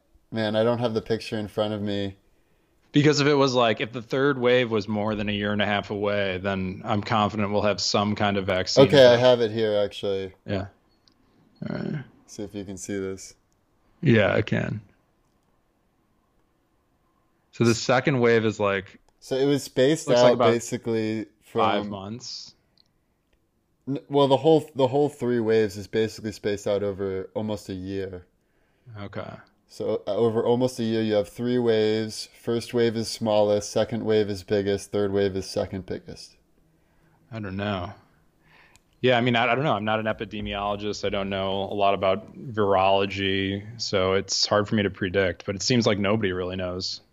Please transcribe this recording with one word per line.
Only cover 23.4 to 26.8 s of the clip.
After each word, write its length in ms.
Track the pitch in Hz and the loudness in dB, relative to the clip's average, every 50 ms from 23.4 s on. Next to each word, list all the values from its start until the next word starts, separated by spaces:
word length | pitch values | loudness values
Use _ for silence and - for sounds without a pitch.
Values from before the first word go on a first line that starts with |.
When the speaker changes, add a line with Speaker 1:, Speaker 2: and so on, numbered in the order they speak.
| _ _ _ _ _ _ _ _ _ - | _ _ _ _ _ _ _ _ _ -8
Speaker 1:
N-, 100 | 135 - - - | -8 -8 -6 -2
well, 200 | 139 143 143 135 | 2 4 4 4
the 80 | 135 | 4
whole, 340 | 123 127 160 160 156 151 - - | 4 6 6 4 4 4 0 -2
the 100 | 123 135 | 0 0
whole 220 | 123 127 143 147 139 | 2 2 2 0 0
three 320 | - - 123 123 123 120 | -2 -2 -2 0 0 0
waves 360 | 113 107 110 110 110 104 95 | 2 2 4 4 2 2 -2
is 120 | 104 98 - | -8 -10 -4
basically 420 | - 113 110 110 - - 101 110 | -2 0 0 -2 -2 -6 -10 -10
spaced 380 | 98 - - 107 104 101 - 110 | -10 -6 -4 -4 -4 -4 -2 -2
out 160 | 104 101 | -2 -2